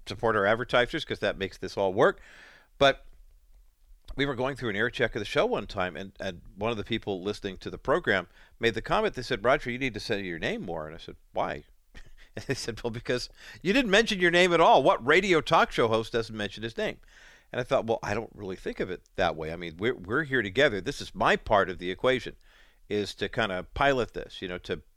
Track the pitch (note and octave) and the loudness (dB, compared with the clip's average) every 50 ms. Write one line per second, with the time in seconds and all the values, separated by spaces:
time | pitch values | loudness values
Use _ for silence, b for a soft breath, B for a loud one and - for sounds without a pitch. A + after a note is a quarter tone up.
0 | - - G2+ G#2 A#2 A2+ A2 G#2+ G2 G2+ A2+ A2+ B2 - - B2 A#2+ - - D#3+ | -12 -12 -6 -2 0 2 2 4 4 4 2 2 0 2 2 2 2 2 -2 -6
1 | - - A2+ - A2 G2+ E2 E2 G2 F#2 - - - F2+ - G#2+ G2 F#2+ F#2 G#2+ | -6 -8 -6 -4 -2 -4 -2 -2 -6 -6 -6 -10 -12 -6 -2 -2 0 0 2 4
2 | D3 G3+ F#3+ B B B B B B B B B B B _ - C#3 C#3 C3+ - | 2 2 2 B B B B B B B B B B B _ 2 2 2 2 0
3 | - - - - - - - _ _ _ - - - _ _ _ _ - - - | -6 -20 -20 -20 -20 -20 -20 _ _ _ -20 -20 -20 _ _ _ _ -20 -20 -20
4 | _ - - - C#3 C#3+ C3 A2 B2+ C3+ C#3+ A#2 C3 A2+ F#2+ G2+ A2+ B2 - - | _ -8 -4 -2 -2 -2 -2 -4 -4 -4 -4 -6 -6 -4 -2 0 -2 -2 0 0
5 | B2 A2 - A#2 G2+ - - C#3+ F#3 A#3+ A#3+ C#3+ G2+ - - G2 F2+ F#2 D2+ D2+ | 0 0 0 -4 -8 -2 0 0 0 2 0 -4 -6 -6 -4 -4 -4 -4 -4 -8
6 | G2 G2 - - - G2 F2+ E2+ - - - F#2+ G#2 A2+ A#2+ G#2 G2 - A#2 G#2+ | -12 -12 -12 -10 -8 -8 -8 -10 -14 -18 -8 -4 -4 -2 -2 -4 -4 -4 -4 -4
7 | - G#2+ G2 F2+ F2+ G#2 G#2 - - G2 F#2 - - G2+ F2 F2 - B2+ C#3+ F3 | -2 -4 -4 -2 -2 -4 -4 -4 -6 -8 -8 -8 -10 -12 -12 -6 -2 0 0 2
8 | E3+ B2 G#2 F#2 F2 b b b b b b - A#2 A2+ F#2+ A2+ - - E3 G#3 | 2 2 2 2 0 b b b b b b 0 0 0 0 0 -2 0 0 0
9 | A3 G3 - B2+ A#2 - C3 G#2 G2+ A#2+ C#3 A2+ - B2 A#2+ B2 C3+ C3 G#2 G#2 | 0 0 -2 -6 -4 -4 -4 0 2 2 2 2 0 -4 -6 -4 -4 -4 -4 -6
10 | - - A2 G2+ G2 F2+ E2+ D#2+ F#2+ B2+ G#3 A#3+ F3+ F2+ E2 D#2+ D#2 D#2 D#2+ E2 | -4 -2 -2 -2 -2 -4 -4 -4 -4 -4 -4 -4 -6 -6 -6 -8 -8 -10 -12 -14
11 | - - - - _ _ - F#2+ F2 - D2 D2 D2 - _ _ _ _ - - | -16 -16 -18 -18 _ _ -6 -4 -4 -4 -6 -8 -12 -16 _ _ _ _ -20 -18
12 | - - - - - - - - - - C3+ - - - A2 - - A#2+ A2 A#2 | -18 -18 -20 -20 -20 -14 -14 -10 -6 -6 -6 -6 -6 -8 -8 -6 -8 -8 -8 -6
13 | - - B2+ B2 - - B B B B B B - E3+ G#3 C#4 C4 G3+ F#3 G#3+ | -4 -4 -2 -2 -4 -8 B B B B B B -2 2 2 2 4 4 4 4
14 | A#3+ - A3 F#3 F3+ F3 E3+ F3 F#3 F3+ E3+ D#3+ E3 G#3 A#3 D#3 C3 E3+ F#3+ - | 4 2 2 2 2 4 6 6 6 6 6 6 8 8 8 8 6 6 4 4
15 | A2+ C3 D3+ F#3 G3 G3+ F3 D#3 - - E3 F3+ A3+ - - - B2+ G#2+ A2+ A2+ | 4 4 4 4 6 6 4 4 4 4 4 4 4 4 2 2 4 4 4 2
16 | A2+ - - A#2 A2+ - A2 A2 G#2 G2 - G#2+ G#2+ - - - G#3+ E3 - - | 2 0 -2 -2 -2 -4 -6 -6 -6 -6 -6 -8 -10 -8 -6 -4 -4 -4 -4 -8
17 | b b b b b b b b b b - A#2+ B2 - C#3 A2+ G2+ A2+ A2+ - | b b b b b b b b b b -6 -6 -2 0 0 0 2 0 -2 -2
18 | - - G#2 A#2 A2 - - - G#2 F#2+ F#2 - - G3+ A#3+ - F3 F#2+ F2 - | -2 -4 -4 -4 -4 -8 -12 -12 -10 -10 -10 -8 -8 -8 -6 -6 -6 -6 -6 -10
19 | _ _ _ - F#2 E2 D#2+ D2+ D#2 D#2 E2 E2+ F2 E2+ D#2+ E2 G2+ B2 - - | _ _ _ 0 0 0 0 -2 -6 -6 -6 -8 -8 -10 -6 -2 -2 -2 -2 -2
20 | F2+ F#2 A2+ D3+ D#3+ C3+ C3+ B2+ G#2 G2+ F#2+ B2+ D3 C#3+ G#2 F#2+ F2+ B2 C3+ - | -4 -4 -2 -2 0 0 0 0 0 0 2 2 4 4 2 -2 -4 -6 -8 -8
21 | G#2 - - F#2+ A2 D3+ G#3 - - - A2+ G2 F#2 E2+ F#2 E2 F2 F2+ F#2 - | -10 -10 -4 0 2 2 2 0 2 2 4 4 4 2 -2 -6 -6 -6 -4 0
22 | - B2+ B2+ B2 - - - b b b b b b b b b b - G#2 G#2 | 2 2 2 0 -2 -8 -14 b b b b b b b b b b -4 -2 -2
23 | G2+ - - - G#2 G2 - B2+ A2+ G2+ F#2 F2+ F2 - - - C#3 C#3 C#3 B2+ | -2 -4 -4 -6 -6 -4 0 2 2 2 2 0 -4 -6 0 2 2 4 4 2
24 | A2 - - E2 - - - - F#2+ F2+ F2+ F2 - - F#2+ D#2+ - _ _ | 0 -2 -4 -10 -10 -10 -10 -10 -8 -8 -8 -8 -6 -6 -6 -6 -8 _ _